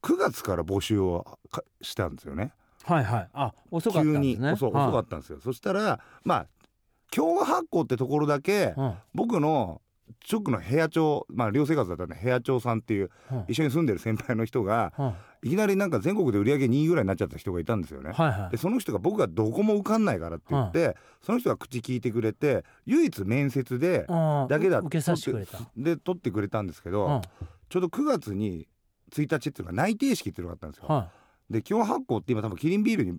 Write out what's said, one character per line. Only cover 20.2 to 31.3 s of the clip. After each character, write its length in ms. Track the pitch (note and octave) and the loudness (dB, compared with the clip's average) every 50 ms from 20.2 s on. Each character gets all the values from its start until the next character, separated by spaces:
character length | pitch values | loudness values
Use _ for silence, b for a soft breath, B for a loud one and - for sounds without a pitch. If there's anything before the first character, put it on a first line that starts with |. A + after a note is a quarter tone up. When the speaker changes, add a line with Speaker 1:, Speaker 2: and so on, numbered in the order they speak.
| D#2+ E2+ | -2 -6
Speaker 1:
ら 60 | E2 | -8
っ 40 | D#2+ | -8
て 60 | _ - | _ -2
言 100 | C#3+ C#3 | 0 0
っ 100 | B2 F#2 | 0 2
て、 140 | F2 E3+ E3+ | 2 2 2
Speaker 2:
う 40 | B2 | 2
ん。 40 | - B B B B B - | 0 B B B B B -4
Speaker 1:
そ 80 | - A3 | -2 -2
の 60 | B3 | 0
人 100 | A#3+ - | 2 0
が 80 | A2+ | -2
口 220 | - - - - A#2+ | -2 -4 -8 -8 -8
聞 160 | A2+ - B2+ | -4 -4 -4
い 60 | B2 | -2
て 100 | A2+ B2+ | -2 -2
く 100 | G#2+ A#2 | -2 0
れ 100 | A2 A2 G2+ | 0 0 -2
て、 300 | _ - D3 B2+ G2 b b b b b | _ 0 2 2 2 b b b b b
唯 200 | - A#3 D#4+ E4 | 0 2 2 2
一 200 | A3+ - - G2 | 2 0 -2 -2
面 240 | F#2 A#2 C#3 C#3+ C#3 | 0 2 2 2 2
接 300 | A#2+ C#3 B2+ - B2+ B2 | 0 -2 -2 -2 -2 0
で、 260 | C#3+ F3+ F3+ B2 D#2+ | 2 2 2 2 0
Speaker 2:
う 380 | - F3 E3 D#3+ D#3 D3+ C#3+ C3+ | 0 0 2 2 2 2 2 2
ん。 20 | B2 | 2
Speaker 1:
だ 100 | C#3+ D3+ | 2 2
け 100 | E3 F#3+ | 4 4
だ、 100 | E3+ A#2 | 4 2
Speaker 2:
受 100 | - D3+ - | 0 0 -2
け 40 | E3 | 0
さ 160 | C#3 F3 E3+ | 2 2 0
せ 80 | D#3+ - | 0 0
て 60 | - | -2
く 80 | - A2 | -4 -4
れ 60 | G2 | -4
た。 120 | - - F#2+ A#2+ - _ | -8 -10 -14 -14 -12 _
Speaker 1:
で、 220 | A2+ C3 E3 E3+ | -4 -2 -2 -2
取 200 | C#3+ _ - F3+ | -2 _ -4 -4
っ 40 | F3 | -2
て 80 | - - | -4 -2
く 120 | F2+ G#2 | -2 -2
れ 60 | G2+ | -2
た 140 | G2+ - A2 | 0 -2 -2
ん 60 | G2+ | -4
で 60 | F2+ D2+ | -4 -8
す 100 | - _ | -10 _
け 80 | E2+ | -2
ど、 160 | F2+ G#2 G2+ | 0 0 2
Speaker 2:
う 40 | C#3+ D3 | 2 2
ん。 80 | B2 F#2 B B B B B B B B _ | 0 -2 B B B B B B B B _
Speaker 1:
ち 60 | - | -2
ょ 20 | F3+ | 0
う 20 | |
ど 80 | F#3 E3+ | 0 0
九 140 | - A3+ D4 | 0 0 0
月 300 | D4+ C4+ F3+ - G#2+ G2 | 0 0 0 -2 -4 -4
に 320 | F#2+ G#2+ G#2 F2+ D#2+ D2+ _ _ _ _ _ _ _ _ - | -2 -2 -2 -4 -6 -10 _ _ _ _ _ _ _ _ -8
一 80 | - - | -2 -2
日 140 | D3+ - E3 | 0 0 0
っ 40 | C#3+ | -2
て 100 | - D3+ | -2 -4
い 20 | C#3 | -6
う 20 | - | -6
の 40 | F#2+ | -10
が 60 | F2 F2 | -6 -2
内 240 | G#2 D3+ G3+ A3+ | 0 0 0 2
定 160 | G#3 C#4 C#4 A#3 | 0 2 0 0
式 140 | - - - | 0 -2 -10
っ 20 | |
て 100 | - - | -10 -8
い 20 | F2 | -10
う 40 | |
の 20 | E2+ | -10
が 40 | E2+ | -10
あ 20 | |
っ 20 | - | -10
た 80 | - | -12
ん 40 | D#2 | -14
で 40 | D2 | -14
す 40 | - | -14
よ。 60 | - | -2
Speaker 2:
は 220 | - D#3 C#3 F#2+ E2+ b b b b | 0 0 0 0 -2 b b b b